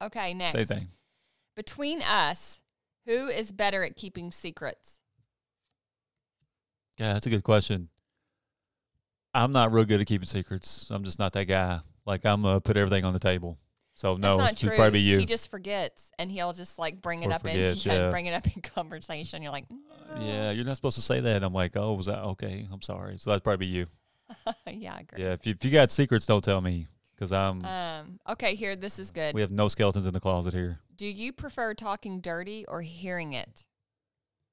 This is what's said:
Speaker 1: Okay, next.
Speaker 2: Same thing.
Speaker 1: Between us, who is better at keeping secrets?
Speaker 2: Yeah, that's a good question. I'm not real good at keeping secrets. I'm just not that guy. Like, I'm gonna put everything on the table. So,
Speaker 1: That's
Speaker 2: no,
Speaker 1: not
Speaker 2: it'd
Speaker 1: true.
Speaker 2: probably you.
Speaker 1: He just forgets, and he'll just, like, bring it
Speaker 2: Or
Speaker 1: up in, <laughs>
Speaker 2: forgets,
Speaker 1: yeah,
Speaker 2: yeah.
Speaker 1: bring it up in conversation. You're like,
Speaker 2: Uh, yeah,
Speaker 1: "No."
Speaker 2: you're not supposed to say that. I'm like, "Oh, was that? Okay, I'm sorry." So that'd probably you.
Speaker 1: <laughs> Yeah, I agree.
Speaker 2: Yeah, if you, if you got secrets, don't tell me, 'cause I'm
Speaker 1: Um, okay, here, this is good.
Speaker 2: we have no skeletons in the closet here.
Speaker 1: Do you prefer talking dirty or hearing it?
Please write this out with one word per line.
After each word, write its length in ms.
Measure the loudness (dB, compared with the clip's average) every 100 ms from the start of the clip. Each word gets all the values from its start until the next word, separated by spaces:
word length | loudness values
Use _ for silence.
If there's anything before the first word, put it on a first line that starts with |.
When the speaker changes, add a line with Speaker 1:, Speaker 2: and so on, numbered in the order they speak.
Speaker 1:
Okay, 320 | -10 -4 -4
next. 200 | -2 0
Speaker 2:
Same 120 | 0 -2
thing. 260 | -4 -8 -14 _ _ _ _ _ -14
Speaker 1:
Between 460 | -12 -8 -6 -2
us, 600 | 2 2 2 -2 -8 -12 _ _ _ _ -4
who 220 | -4 -2
is 240 | -4 -6
better 320 | -2 0 0
at 120 | -4 -6
keeping 360 | -14 -12 -12
secrets? 680 | -10 -10 -8 -10 -10 -18 -20 _ _ _ _ _ _ _ _ _ _ _ _ _ _ _ _ _ _ _ _
Speaker 2:
Yeah, 160 | 0
that's 140 | 0 2
a 20 |
good 140 | 0
question. 460 | 4 4 4 -2 -4 _ _ _ _ _ _ _ _ _ _ _ _ _ _ 2
I'm 160 | 4
not 200 | 6 6
real 140 | 6 6
good 160 | 4
at 60 | 4
keeping 180 | 0 -2
secrets. 600 | -6 -4 -6 -6 -10 -6
I'm 140 | -6
just 160 | -6 -2
not 140 | -2
that 120 | 0 2
guy. 360 | 2 2 -2 -6 _ -4
Like, 180 | 0 2
I'm 160 | 4
gonna 180 | 4 4
put 160 | 4 4
everything 300 | 4 4 2
on 80 |
the 60 | 2
table. 400 | 2 0 -2 -12 _ _ _ -4
So, 180 | -2 2
Speaker 1:
That's 60 |
Speaker 2:
no, 160 | 4 6
Speaker 1:
not 160 | 4
Speaker 2:
it'd 160 | 2 2
Speaker 1:
true. 80 | 6
Speaker 2:
probably 240 | 8 8
you. 180 | 6 6
Speaker 1:
He 60 | 4
just 260 | 0 -4
forgets, 580 | -8 -6 -4 -4 -8 -20 -10
and 140 | -8
he'll 220 | -4 -4
just, 260 | -6 -10 -6
like, 220 | -6 -4
bring 200 | -6 -4
it 40 | -2
Speaker 2:
Or 20 |
Speaker 1:
up 120 | -2 -2
in, 60 |
<laughs> 0 |
Speaker 2:
forgets, 340 | 0 2 0 0
Speaker 1:
yeah, 80 |
Speaker 2:
yeah. 160 | 2 2
Speaker 1:
bring 180 | 0 -2
it 60 |
up 140 | -2 -2 -4
in 60 |
conversation. 800 | -10 -8 -8 -10 -12 -10 -10 -12
You're 100 | -10
like, 140 | -10 -12
Speaker 2:
Uh, 500 | -20 -20 -20 -14 -10
yeah, 200 | -6 -4
Speaker 1:
"No." 80 | -2
Speaker 2:
you're 120 | -2
not 140 | -4 -2
supposed 180 | -2 -2
to 60 |
say 180 | 0 0
that. 240 | 2 2
I'm 80 | 0
like, 220 | 0 -2 -2
"Oh, 180 | -2 -2
was 100 | -4
that? 140 | -4
Okay, 420 | -6 -6 -8 -8 -10
I'm 100 | -12
sorry." 360 | -10 -10 -10 -10
So 120 | 0
that'd 140 | 2
probably 220 | 2 0 0
you. 200 | -2 -4 _ _ _ _
Speaker 1:
<laughs> 380 | -10 -8 -8 -10
Yeah, 280 | -14 -14 -16
I 40 |
agree. 200 | -16 -6
Speaker 2:
Yeah, 100 | -4
if 120 | -2 -2
you, 60 |
if 120 | -2 6
you 60 |
got 200 | 8 8
secrets, 340 | 6 4 4 6
don't 160 | 4
tell 180 | 6 2
me, 260 | 2 -2 -6 _ _ _
'cause 160 | -2
I'm 320 | 0 0 -2 -6
Speaker 1:
Um, 540 | -6 -6 -8 -14 -18 -10
okay, 260 | -4 -2 -2
here, 200 | -4 -6
this 220 | -6 -8
is 120 | -8
good. 240 | -4 -4 -2
Speaker 2:
we 60 |
have 100 | -2
no 160 | 2 0
skeletons 400 | 4 2 2 -2
in 60 |
the 60 | -2
closet 320 | 0 0 0
here. 260 | -2 -4 -6 _ -12
Speaker 1:
Do 100 | -10
you 260 | -8 -10
prefer 400 | -10 -12 -6 -6
talking 480 | -6 -6 -6 -6 -10
dirty 440 | -6 -8 -8 -12 -10
or 140 | -10
hearing 500 | -10 -12 -8 -6 -6
it? 320 | -8 -10 -16 -20 _ _ _ _ _ _ _ _